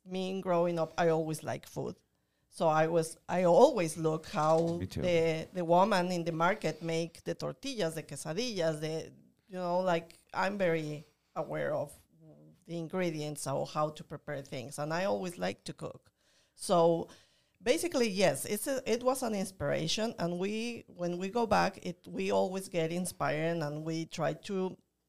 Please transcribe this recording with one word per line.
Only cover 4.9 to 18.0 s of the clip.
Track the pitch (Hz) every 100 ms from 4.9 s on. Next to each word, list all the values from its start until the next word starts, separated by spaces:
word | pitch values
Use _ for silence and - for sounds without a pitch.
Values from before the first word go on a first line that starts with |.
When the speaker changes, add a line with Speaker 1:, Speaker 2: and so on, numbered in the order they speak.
| -
Speaker 1:
the, | 180 170 165 160 -
the | 180
woman | 165 170 208 190 180
in | 180 170
the |
market | 160 170 208 165 156
make | 165 165 165 -
the | - 170
tortillas, | 147 147 277 247 165 160
the |
quesadillas, | 151 143 156 165 254 196 160 156
the, | 156 160 - 131 _ _ _
you | 185
know, | 175 180
like, | 185 170 170 - _
I'm | - 285 208
very | 180 165 151 151 - _ _ -
aware | 151 156 143
of | 147 151 - _ 160 160 151 151 - -
the | 170
ingredients | 160 185 175 156 151 147 139
or | 139 143
how | 156 151
to | 151
prepare | - 147 - 143
things. | 139 139 120 147
And | 147
I | 165 196
always | 208 180 175
like | 180 - -
to |
cook. | - - - _ _ _ _ _ -
So | - 175 170 165 - - _ _ _ _
basically, | 185 320 349 320